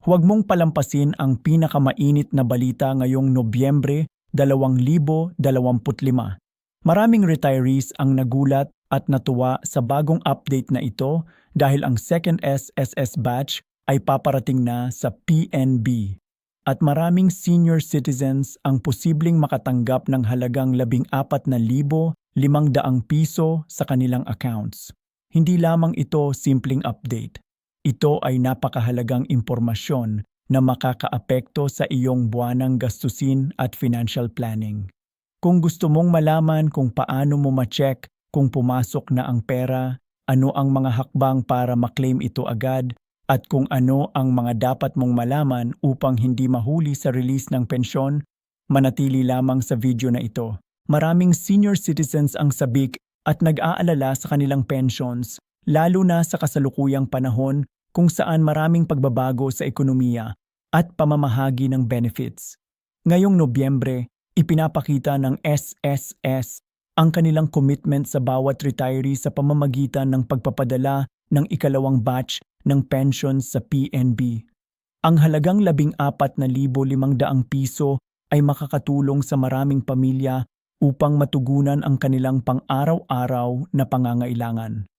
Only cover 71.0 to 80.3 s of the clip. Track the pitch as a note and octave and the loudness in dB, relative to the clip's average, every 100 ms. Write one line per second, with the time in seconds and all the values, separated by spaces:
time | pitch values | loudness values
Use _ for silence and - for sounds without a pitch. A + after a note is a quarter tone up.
71 | C3+ _ _ D3 D#3 - D3 C3+ C3+ C3 | -4 _ _ -2 0 -2 0 0 2 0
72 | A2+ B2+ C3 - _ _ - C#3 C3 C3+ | 0 -2 -4 -10 _ _ 0 0 0 0
73 | C3+ B2+ C#3 C3+ B2+ B2+ - C#3+ C3+ C3+ | 0 0 -2 -2 -2 -6 -2 -2 -2 0
74 | B2+ A#2 B2 A2+ - _ _ _ _ _ | 0 0 -2 -4 -10 _ _ _ _ _
75 | D#3+ E3 D#3 D3+ D3+ G3+ G3 D3 D3+ - | 2 4 4 4 2 2 2 2 0 0
76 | C#3+ - C#3 - C3 B2+ C#3 C3 C3+ C3+ | -4 0 -2 0 -2 0 0 0 0 0
77 | C3+ C3 C#3 C3+ B2 C#3 C3+ - C#3+ C#3 | 0 2 2 0 0 -2 -4 -2 -2 -2
78 | _ _ _ D3 C#3+ C#3+ C#3+ C#3+ - C#3 | _ _ _ 2 2 0 -4 -4 -2 0
79 | C#3 C#3 C3 C#3 C3 C3 C#3 C#3 A#2 C3 | 0 0 0 0 0 0 0 0 0 0
80 | C3 C3 C3+ | 0 0 -2